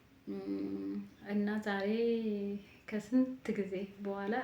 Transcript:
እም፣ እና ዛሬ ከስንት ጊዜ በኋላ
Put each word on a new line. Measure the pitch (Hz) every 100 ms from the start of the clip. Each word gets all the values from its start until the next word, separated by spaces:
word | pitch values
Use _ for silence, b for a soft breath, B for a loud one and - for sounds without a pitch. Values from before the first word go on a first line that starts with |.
| - - -
እም፣ | 98 98 98 196 196 - 202 202 - 202
እና | 208 202 214
ዛሬ | 214 196 202 226 233 226 220 208 202 202 B B -
ከስንት | 214 - 254 254 - -
ጊዜ | 208 190 190 202 -
በኋላ | 202 196 202 247